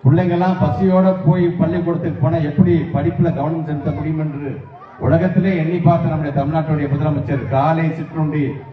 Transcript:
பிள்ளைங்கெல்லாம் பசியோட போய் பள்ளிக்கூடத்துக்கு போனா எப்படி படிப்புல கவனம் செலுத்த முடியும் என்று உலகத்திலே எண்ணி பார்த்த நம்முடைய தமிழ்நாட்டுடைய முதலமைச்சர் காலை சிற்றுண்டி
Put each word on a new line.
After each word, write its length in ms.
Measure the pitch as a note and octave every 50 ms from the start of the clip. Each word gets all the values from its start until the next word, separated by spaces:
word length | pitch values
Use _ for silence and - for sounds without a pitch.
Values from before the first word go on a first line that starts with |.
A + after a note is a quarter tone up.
| -
பிள்ளைங்கெல்லாம் 560 | C3 D#3 F3 F#3 F3 E3+ F3 F3+ F#3 F#3 F3+
பசியோட 460 | - - - - G3 F#3 F#3 F#3 F#3 F#3 F#3 F#3 -
போய் 180 | D#3+ F3 F3+ F3 E3+ E3+ -
பள்ளிக்கூடத்துக்கு 580 | E3+ E3 F3 F3+ E3+ E3+ E3 D#3+ - E3+ D3 -
போனா 160 | B2+ D#3 E3 E3 D3+ D3
எப்படி 220 | - - F#3 F3+ E3+ D#3+ C#3 - -
படிப்புல 340 | C#3 D#3 E3+ E3+ - F3 E3 - C3+
கவனம் 260 | C#3 D#3 E3 E3 D3+ D3+
செலுத்த 220 | D3+ D3 C3+ D#3 C#3 D3
முடியும் 240 | D3+ D#3 D#3 D#3 D#3
என்று 260 | D3+ C#3 D3 C#3+ C3+ - - - - - - - - - - A#2+
உலகத்திலே 480 | C3+ D#3+ E3+ F3+ F#3+ F3+ F#3+ F#3 F#3+ F#3 E3+
எண்ணி 160 | D#3+ E3 F3+ F3 -
பார்த்த 240 | E3 E3+ D#3+ - -
நம்முடைய 220 | D#3 D3+ D3+ C#3+ C3+ C#3+
தமிழ்நாட்டுடைய 480 | C#3 D3 D#3+ D#3+ D3+ D#3 D#3 D3 C#3+ C#3 C3
முதலமைச்சர் 560 | B2+ D3+ D#3 D3 C#3 C3+ - D3 B2+ A#2 G#2 C3+
காலை 320 | C3+ C#3+ D#3 D#3+ D#3+ E3 D#3 - -
சிற்றுண்டி 440 | D#3+ - - D#3+ D#3 D3+ C#3+ D3+ C#3 A#2+ - - - -